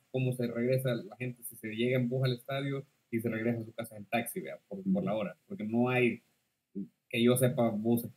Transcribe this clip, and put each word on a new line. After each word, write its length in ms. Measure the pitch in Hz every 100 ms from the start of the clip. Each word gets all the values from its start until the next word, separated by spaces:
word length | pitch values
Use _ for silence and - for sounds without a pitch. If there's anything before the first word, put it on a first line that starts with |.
| _
cómo 200 | 131 127
se 140 | 120 117
regresa 480 | 117 120 131 131 117
la 200 | 98 -
gente, 260 | 127 120
si 120 | - -
se 100 | 110 107
llega 220 | 120 127
en 100 | 120
bus 140 | 131
al 100 | 131
estadio 520 | 120 - 139 139 139 - _ -
y 80 | 113
se 100 | 113
regresa 320 | 113 113 117
a 40 | 110
su 80 |
casa 240 | - 113 107
en 80 | 101
taxi, 340 | 117 - 92
vea, 180 | - - -
por, 140 | 98 95
por 120 | 95
la 120 | 92 110
hora, 220 | 92 - -
porque 180 | 98 107
no 240 | 117 123
hay, 320 | 127 123 98 _ _ _ _ _ 98 95 _ _
que 120 | 117
yo 120 | 120 131
sepa, 320 | 123 - 117
buses 420 | 104 113 120 110